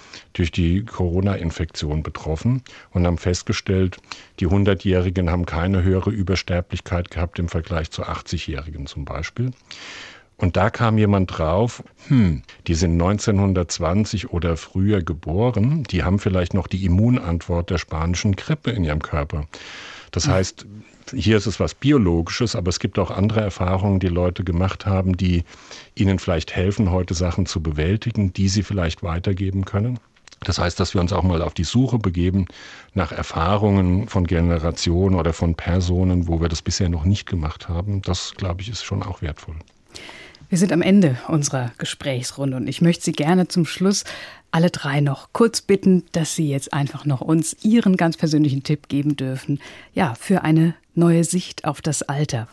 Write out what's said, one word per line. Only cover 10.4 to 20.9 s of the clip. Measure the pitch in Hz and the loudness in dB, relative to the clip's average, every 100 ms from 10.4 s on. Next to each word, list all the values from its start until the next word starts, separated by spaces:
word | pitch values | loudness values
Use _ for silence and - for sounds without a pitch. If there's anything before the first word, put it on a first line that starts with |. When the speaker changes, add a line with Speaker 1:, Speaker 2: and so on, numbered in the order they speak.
| 90 90 | 0 2
Speaker 1:
da | 104 | 2
kam | - 117 110 | 2 2 4
jemand | 104 101 92 - | 4 4 0 -2
drauf, | 78 90 120 - - _ - | 0 2 0 -4 -18 _ 0
hm, | 135 95 69 - - - | 4 4 0 -6 -10 -2
die | |
sind | 80 87 82 | 2 2 4
neunzehnhundertzwanzig | 87 104 - 98 98 92 85 - 82 95 110 104 - | 2 2 2 2 4 2 -2 -2 0 0 0 -2 -4
oder | 87 85 80 | -2 -2 -2
früher | - 95 101 101 | -4 -2 2 0
geboren, | 80 78 76 87 123 120 117 160 | -2 -6 -4 0 0 2 0 0
die | 123 90 | -2 -2
haben | 90 101 | 2 0
vielleicht | 104 92 90 | 2 0 0
noch | 98 - | -2 -2
die | 92 | -2
Immunantwort | 95 90 117 123 87 85 - 85 87 | 2 4 4 2 0 -4 -2 -2 -2
der | 90 | -4
spanischen | - 78 85 90 107 95 | -4 -4 -2 0 0 0
Grippe | - 156 - | -2 -4 -2
in | 117 | -2
ihrem | 80 76 | 0 -2
Körper. | - - 73 78 73 - - - - - - | -2 -4 -4 -4 -8 -12 -18 -18 -18 -20 -8
Das | 92 143 | -2 2
Speaker 2:
Mhm. | |
Speaker 1:
heißt, | 92 95 - 104 104 - | 2 2 -6 -18 -20 -20